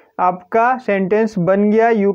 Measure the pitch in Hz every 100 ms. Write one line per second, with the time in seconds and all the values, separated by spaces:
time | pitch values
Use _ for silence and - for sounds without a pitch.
0 | _ - 180 180 - 226 233 254 233 196
1 | 190 208 220 196 170 196 208 220 226 233
2 | 196